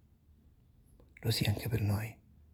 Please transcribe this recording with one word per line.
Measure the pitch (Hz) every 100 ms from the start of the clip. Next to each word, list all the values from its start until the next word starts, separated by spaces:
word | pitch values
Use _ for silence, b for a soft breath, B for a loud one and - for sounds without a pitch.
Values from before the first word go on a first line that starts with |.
| - - - - - - - - - - - -
Lo | 113
sia | 113 -
anche | 101 110
per | 113
noi. | 104 104 113 - - - -